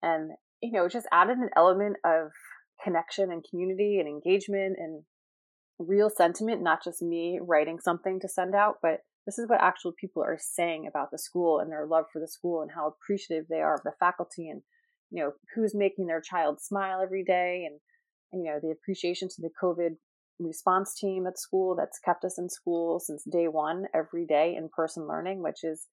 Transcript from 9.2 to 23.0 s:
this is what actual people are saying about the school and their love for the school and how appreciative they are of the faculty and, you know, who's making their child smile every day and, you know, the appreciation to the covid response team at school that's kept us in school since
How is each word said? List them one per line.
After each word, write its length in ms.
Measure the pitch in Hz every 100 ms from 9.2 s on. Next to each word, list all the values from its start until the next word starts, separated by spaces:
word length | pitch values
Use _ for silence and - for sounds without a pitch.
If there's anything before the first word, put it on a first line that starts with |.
| -
this 120 | 202
is 80 | 233
what 120 | 233
actual 320 | 180 - 180 170
people 220 | 185 -
are 160 | - 156
saying 480 | - - 170 160 156
about 260 | 147 143
the 60 | 160
school 420 | - 180 175 151
and 120 | 160
their 140 | 156 151
love 200 | 160 156
for 80 | 156
the 80 | 156
school 340 | - 175 170
and 100 | 151 160
how 120 | 151
appreciative 580 | - - 202 - 160 160
they 120 | 160
are 140 | 156 151
of 80 |
the 100 | - -
faculty 500 | - - 175 - 165
and, 140 | 147 _ _ _ _ _
you 120 | 175
know, 80 | 147 - _ -
who's 180 | 220
making 340 | 208 196 196 180
their 140 | 165
child 380 | 160 180 156 147
smile 400 | - 202 190 185
every 220 | 190 190
day 420 | 185 180 180 180 170
and, 140 | 147 _ _ _ _ _
you 120 | 185
know, 160 | 165 147
the 80 | 160
appreciation 560 | 156 - 190 175 180 190
to 140 | -
the 80 | 165 -
covid 340 | 185 170 170 165 _ _ _ _
response 540 | 170 160 - 185 196
team 340 | - 202 190 185
at 100 | 180
school 380 | - 190 185 180
that's 240 | 151 -
kept 240 | - 170
us 140 | 185 180
in 120 | 180
school 500 | - - 170 170
since 240 | 170